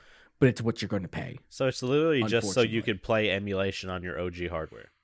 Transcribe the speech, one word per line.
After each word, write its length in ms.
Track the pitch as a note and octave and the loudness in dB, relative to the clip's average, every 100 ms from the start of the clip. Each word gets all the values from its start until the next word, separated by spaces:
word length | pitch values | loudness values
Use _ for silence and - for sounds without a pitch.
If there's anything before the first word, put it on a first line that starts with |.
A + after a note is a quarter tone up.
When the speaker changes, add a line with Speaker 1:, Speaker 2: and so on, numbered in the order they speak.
| - - - - | -20 -20 -20 4
Speaker 1:
but 100 | C3 | 4
it's 140 | - | 4
what 180 | A2+ A2+ | 0 -2
you're 60 | G2 | -2
gonna 200 | G2+ F2 | -4 -4
pay. 300 | - F2 - - | -8 -10 -12 -12
Speaker 2:
So 160 | - C3 | -4 -2
it's 140 | - | -2
literally 400 | B2+ C#3+ E3 C#3+ | 0 2 4 2
just 300 | A2 A2+ G2+ | 2 2 2
so 100 | G#2+ | 2
you 160 | A2+ A2+ | 2 2
Speaker 1:
Unfortunately. 40 | |
Speaker 2:
could 200 | A2 F#2+ | 0 -2
play 280 | - A2 G#2+ | 0 2 2
emulation 600 | G2 G2+ F#2+ G2 - F#2 | 0 0 -2 -2 -4 -6
on 120 | F2+ | -6
your 160 | F2+ E2+ | -6 -4
O 120 | F2+ | -4
G 180 | F2 F2 | -4 -4
hardware. 420 | E2 D#2+ A1+ - _ | -4 -8 -12 -20 _